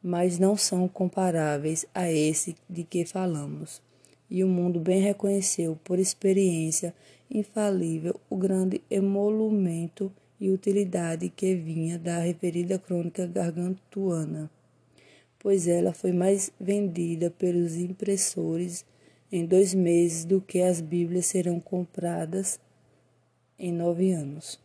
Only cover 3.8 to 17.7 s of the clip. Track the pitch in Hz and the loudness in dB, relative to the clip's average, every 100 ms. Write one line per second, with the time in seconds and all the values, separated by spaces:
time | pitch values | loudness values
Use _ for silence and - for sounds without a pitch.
3.8 | _ _ _ _ _ 185 190 180 180 170 | _ _ _ _ _ 0 2 2 2 0
4.8 | 165 185 196 202 196 196 190 - 165 160 | 2 2 2 0 0 0 0 -2 -2 -4
5.8 | - 180 185 - 196 190 190 170 160 156 | -2 0 0 0 2 4 4 2 0 -2
6.8 | 175 - - - _ 214 208 220 208 190 | -4 -10 -20 -20 _ -4 -4 -2 0 0
7.8 | 170 160 165 - _ 190 190 190 190 190 | 0 -2 -4 -8 _ -2 0 2 0 -2
8.8 | _ 202 196 196 208 214 220 214 185 165 | _ 0 2 2 2 2 2 2 0 -2
9.8 | 170 - 196 - _ _ 196 190 202 196 | -6 -6 -8 -8 _ _ 0 0 2 2
10.8 | 196 180 170 165 175 - 190 185 160 165 | 0 -2 -2 -2 -6 -2 0 0 -2 -4
11.8 | 160 170 170 170 170 170 180 170 175 185 | -2 -4 -4 -2 -2 -2 -2 -2 -2 -2
12.8 | - 175 170 - 180 180 170 165 180 190 | -2 -4 -2 -4 -4 -2 -2 -2 -4 -4
13.8 | _ - 190 170 156 156 156 _ _ _ | _ -4 -2 -2 -4 -6 -10 _ _ _
14.8 | _ _ _ - _ _ 208 196 170 175 | _ _ _ -20 _ _ 0 2 4 2
15.8 | 180 170 185 180 185 196 190 _ 185 202 | 2 0 -2 2 2 2 0 _ -2 0
16.8 | 202 170 170 165 170 170 180 175 170 | 0 -2 -4 0 -2 0 0 2 0